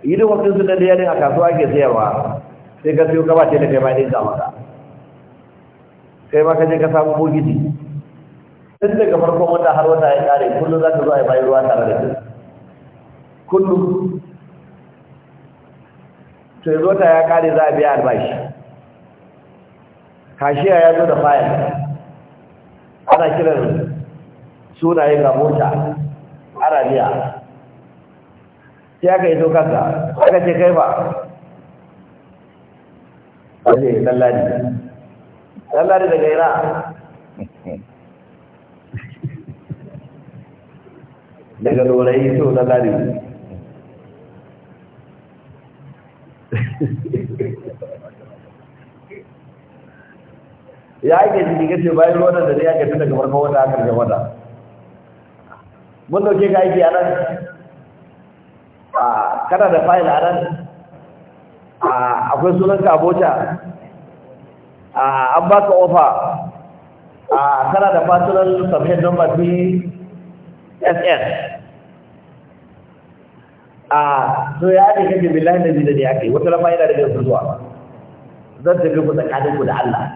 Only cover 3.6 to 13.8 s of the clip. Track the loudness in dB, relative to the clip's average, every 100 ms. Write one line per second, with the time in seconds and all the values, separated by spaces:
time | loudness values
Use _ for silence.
3.6 | 2 0 0 0 -2 -2 -4 -6 -8 -12
4.6 | -20 -20 -20 -20 -20 -20 -20 -20 -20 -20
5.6 | -20 -20 -20 -20 -20 -20 -4 0 2 2
6.6 | 0 0 0 0 0 0 0 0 0 -2
7.6 | -4 -8 -10 -16 -16 -20 -20 -20 -20 -20
8.6 | -20 _ -2 0 0 2 0 0 0 2
9.6 | 2 2 2 2 2 2 2 0 0 -2
10.6 | -2 0 0 0 0 0 2 0 2 2
11.6 | 2 0 0 -2 -4 -8 -14 -20 -20 -20
12.6 | -20 -20 -20 -20 -20 -20 -20 -20 -2 0
13.6 | 2 0